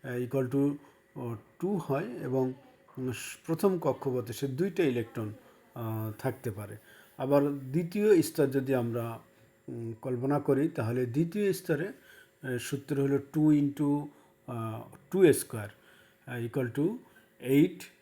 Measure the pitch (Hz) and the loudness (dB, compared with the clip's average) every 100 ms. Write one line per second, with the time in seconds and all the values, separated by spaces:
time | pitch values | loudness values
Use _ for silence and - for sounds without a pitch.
0 | 131 123 123 135 127 139 143 143 - _ | -6 -6 -2 -2 0 2 0 0 -10 _
1 | _ - 120 110 - _ 180 202 160 139 | _ -10 -10 -10 -14 _ -2 -2 -2 -4
2 | 214 247 127 131 127 127 - _ - - | -4 -8 -2 0 0 -4 -16 _ -20 -8
3 | 127 113 - - - 160 202 180 160 127 | -6 -6 -10 -16 -6 0 2 2 0 0
4 | 139 127 113 113 139 127 190 170 160 120 | -2 -2 -4 -6 -6 -2 -2 2 0 0
5 | 113 - 107 104 - - _ - 113 110 | -4 -6 -8 -10 -20 -20 _ -10 -6 -4
6 | 110 107 135 131 120 101 104 107 - - | -6 -4 -6 -4 -8 -8 -12 -14 -20 -20
7 | - - 131 143 143 143 131 151 170 208 | -20 -8 4 4 4 -2 -2 -2 -2 2
8 | 208 175 156 - 139 135 131 131 117 117 | 4 6 4 2 2 2 2 0 0 -2
9 | 117 113 - _ - _ - 120 117 110 | -6 -10 -16 _ -20 _ -12 -8 -8 -8
10 | 135 123 135 147 143 135 160 - 110 127 | -6 -4 0 0 2 2 2 -2 -2 -2
11 | 123 127 165 208 202 180 - 147 190 - | -2 0 -2 0 -2 -2 -2 -2 -2 -10
12 | - - - _ 135 120 - 135 - 139 | -20 -20 -20 _ -6 -6 -4 -8 -4 0
13 | 139 139 139 156 151 147 143 143 147 147 | 2 0 0 2 4 6 4 0 0 0
14 | 147 - _ _ - 120 113 113 117 - | -2 -14 _ _ -10 -6 -6 -8 -12 -20
15 | - 190 180 - - 113 101 - - - | -4 8 8 8 2 -8 -8 -12 -20 -20
16 | - _ - 123 117 135 123 127 160 240 | -20 _ -14 -8 -4 -2 -2 0 -2 -2
17 | - - _ _ 123 143 180 - - _ | -12 -20 _ _ 2 6 6 2 -18 _